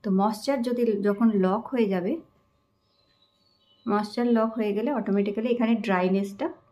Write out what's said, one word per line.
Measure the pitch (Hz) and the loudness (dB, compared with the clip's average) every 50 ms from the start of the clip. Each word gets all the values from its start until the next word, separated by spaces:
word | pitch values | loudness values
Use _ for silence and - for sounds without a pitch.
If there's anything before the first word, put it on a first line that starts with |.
| - | 0
তো | 214 | 0
ময়েশ্চার | 185 190 196 220 226 - - 277 277 262 | 2 2 2 2 0 -2 -2 -2 -2 0
যদি, | 233 247 240 247 240 220 208 202 196 | 0 -2 0 0 0 0 0 0 0
যখন | 202 202 202 233 226 208 196 185 | 0 2 4 2 2 4 4 2
লক | 185 190 220 233 | 2 0 -2 -4
হয়ে | - 269 240 226 196 | -4 0 0 0 2
যাবে, | 190 180 175 202 302 330 - _ _ _ _ _ _ _ _ _ _ _ _ _ _ _ _ _ _ _ _ _ _ _ _ _ _ _ _ _ _ _ _ | 0 -2 -2 -2 -4 -4 -8 _ _ _ _ _ _ _ _ _ _ _ _ _ _ _ _ _ _ _ _ _ _ _ _ _ _ _ _ _ _ _ _
ময়েশ্চার | 226 202 214 208 208 - 240 240 240 233 | -2 -2 -2 -2 -2 -4 -2 0 2 2
লক | 226 220 226 226 | 2 2 0 -2
হয়ে | 233 214 208 202 | -4 -4 -2 -2
গেলে | 208 226 277 294 233 | -2 -2 -2 -2 -2
automatically | 202 208 196 202 202 202 196 220 220 233 | -2 0 0 0 0 0 -2 -4 -2 -2
এখানে | 240 240 240 226 233 220 208 | 0 0 2 2 2 0 2
ড্রাইনেসটা | 226 190 180 180 185 190 196 202 196 - - 277 330 - - _ _ | 0 0 2 2 2 2 0 0 -4 -6 -6 -6 -6 -8 -10 _ _